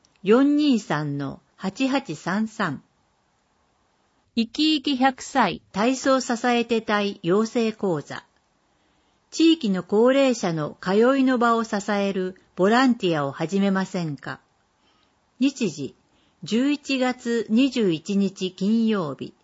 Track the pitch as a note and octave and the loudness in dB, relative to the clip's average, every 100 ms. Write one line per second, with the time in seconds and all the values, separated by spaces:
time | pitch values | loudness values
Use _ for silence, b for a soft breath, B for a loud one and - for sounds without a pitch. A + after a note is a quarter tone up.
0 | _ _ F#3 A#3+ C#4+ D4 D4+ A3+ - D3+ | _ _ 2 4 4 4 4 2 0 -2
1 | D3+ C#3+ C#3 - _ - F#3+ G3 C4 C4+ | -2 -4 -6 -10 _ -10 -8 -4 -2 -2
2 | C4 D#3 E3+ G3+ A3 - F3+ B2 - _ | -4 -8 -4 -2 -4 -4 -6 -6 -14 _
3 | _ _ _ _ _ _ _ _ _ _ | _ _ _ _ _ _ _ _ _ _
4 | _ _ _ - A3 - D#4 D#4 C#4+ B3+ | _ _ _ -4 -4 0 0 0 0 0
5 | C4 C4 - C4+ G3 D#3 - F#3+ A#3 C4 | 0 0 -2 0 0 -2 -8 -2 0 0
6 | C#4 C4 B3+ A#3 B3 A#3+ A#3 A3+ A3 G#3 | 0 0 0 -2 0 0 0 -2 0 -2
7 | G3+ - E3 G3+ A3 B3 A3 - G3 D3+ | -2 -4 0 0 0 -2 -2 -2 -4 -4
8 | - B2+ - _ _ _ _ _ _ _ | -6 -14 -18 _ _ _ _ _ _ _
9 | _ _ _ - E4 D#4+ G#3+ F#3 - G3+ | _ _ _ 2 4 4 0 -2 0 2
10 | B3 C#4 C4 A#3 F#3 D#3+ D3 - F#3 G#3 | 4 4 2 0 -2 -4 -6 -6 -2 2
11 | A#3+ C#4 C4 B3+ A#3 A3+ A3 G3+ G3+ G3+ | 4 4 2 2 2 0 -2 -4 -2 -2
12 | G3 F#3+ F#3 F#3 _ - F#3+ A#3 C4 A#3 | -2 -4 -6 -8 _ 0 2 4 4 2
13 | F3+ D#3 C#3 - D#3+ G3 G3 F#3+ F3+ F#3 | 0 0 -2 -4 -4 0 0 0 -4 -6
14 | D#3+ C#3 - C3+ _ _ _ _ _ _ | -6 -8 -12 -16 _ _ _ _ _ _
15 | _ _ _ - C4+ - G3+ D3 C3 - | _ _ _ -2 -2 0 -4 -4 -10 -14
16 | _ _ _ _ D3+ A3 C#4 C#4+ - C4 | _ _ _ _ -4 0 0 -2 -4 -2
17 | B3+ B3 A#3 A#3 - A3 C4+ B3 G3 D#3 | -2 -4 -4 -4 0 2 2 2 0 0
18 | - G3+ G3 G3 F#3 - F#3+ A3+ A3 G#3 | -2 0 -2 -2 -8 -4 0 2 2 0
19 | D3+ C3 C#3 - | -4 -8 -12 -16